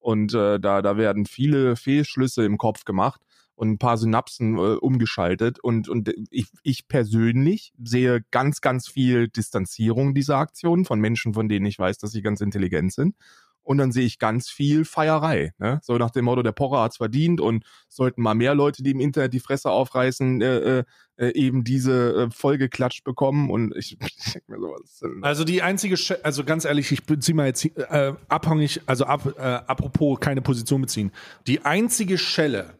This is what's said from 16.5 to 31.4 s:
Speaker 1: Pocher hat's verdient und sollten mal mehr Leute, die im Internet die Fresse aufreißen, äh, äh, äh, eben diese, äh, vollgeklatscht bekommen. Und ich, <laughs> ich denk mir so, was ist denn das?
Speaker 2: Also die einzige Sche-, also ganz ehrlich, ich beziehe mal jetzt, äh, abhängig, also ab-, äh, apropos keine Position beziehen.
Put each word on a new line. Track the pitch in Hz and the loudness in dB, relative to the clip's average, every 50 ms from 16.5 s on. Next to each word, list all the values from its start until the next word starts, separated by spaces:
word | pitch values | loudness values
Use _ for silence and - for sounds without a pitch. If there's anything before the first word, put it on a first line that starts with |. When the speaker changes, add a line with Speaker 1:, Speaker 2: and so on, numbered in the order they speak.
| 104 | 0
Speaker 1:
Pocher | - 139 135 139 135 113 | -2 -2 0 2 0 0
hat's | 113 - - | 0 -2 -4
verdient | 117 110 107 139 156 165 175 165 | -6 -2 0 0 2 2 2 2
und | 76 107 117 113 - - - - _ _ | 2 0 0 -2 -4 -8 -20 -20 _ _
sollten | _ - 131 127 123 - | _ -2 -2 0 0 0
mal | 117 110 107 | 0 0 2
mehr | 110 117 131 143 | 2 2 2 4
Leute, | 143 143 143 143 - 131 | 4 2 2 0 -2 -2
die | 139 | -2
im | 135 135 | -2 0
Internet | 127 147 135 156 135 131 123 | 0 -2 0 0 -2 0 -2
die | 127 | -4
Fresse | - - 135 139 - 143 | -4 -4 -6 -4 -2 0
aufreißen, | 98 104 131 127 - 127 127 131 127 - 135 127 127 123 110 | 0 0 0 0 0 0 0 0 0 0 -2 -2 0 0 0
äh, | 127 127 117 - 117 131 127 | 0 0 0 2 2 0 0
äh, | 123 _ _ _ _ _ _ | -2 _ _ _ _ _ _
äh, | _ 123 123 - | _ -2 -2 0
eben | - 139 131 123 135 120 | 2 0 2 2 0 0
diese, | 117 131 135 127 131 131 127 123 120 - 101 123 | 0 0 0 2 2 2 4 2 2 2 2 0
äh, | 117 | 0
vollgeklatscht | 113 - - 143 143 143 135 127 - - 131 123 - - _ | -2 -2 0 0 2 2 0 -2 -2 -2 -2 -2 -2 -6 _
bekommen. | - 123 - 143 135 139 147 143 - | -10 -4 -2 0 0 2 2 0 0
Und | - 107 117 107 - | 0 0 -2 -2 -4
ich, | - - - - - | -8 -12 -12 -14 -12
<laughs> | - - - - - | -12 -12 -12 -10 -10
ich | - - | -10 -10
denk | - _ _ | -10 _ _
mir | 107 101 | -12 -10
so, | 98 85 | -10 -10
was | - - - _ | -10 -12 -16 _
ist | _ - - | _ -10 -10
denn | 165 - 190 - | -10 -8 -4 -4
das? | 143 | -4
Speaker 2:
Also | 147 147 160 | -2 -2 -2
die | 160 175 190 170 | 0 0 0 0
einzige | 175 196 190 - 202 185 | 0 -2 -2 0 0 0
Sche-, | 170 - - 190 175 - | 0 0 -2 -4 -2 -2
also | 156 139 135 143 | -4 -4 -4 -2
ganz | 135 160 165 156 | -2 -2 0 0
ehrlich, | 156 147 147 139 - 151 | 0 0 0 2 0 -2
ich | - - | -2 0
beziehe | - 156 147 123 - 170 | 0 -2 0 2 2 2
mal | 160 143 | 2 2
jetzt, | 135 131 - - | 2 0 0 -4
äh, | 160 - - 135 - - 147 139 139 139 - - _ | -4 -4 -4 -8 -2 0 0 0 0 -2 -6 -4 _
abhängig, | - 151 - 160 160 156 151 143 - - - | -2 0 2 2 2 2 2 0 -2 -6 -2
also | - 135 123 135 | -2 0 0 2
ab-, | 131 139 147 - 139 131 - | 0 0 -2 -2 -6 -8 -4
äh, | 131 | -4
apropos | 131 123 120 - - 131 135 - 135 - - 156 147 135 120 | -4 -4 -4 -4 -6 -4 -4 -4 -4 0 0 2 2 0 0
keine | - 151 139 135 120 | 0 -2 -2 -2 0
Position | 135 131 120 113 - 139 135 131 | -2 -2 -2 0 0 0 0 0
beziehen. | 117 - 110 104 98 - - - - - - | -2 -2 -2 -2 -4 -4 -8 -20 -20 -20 -12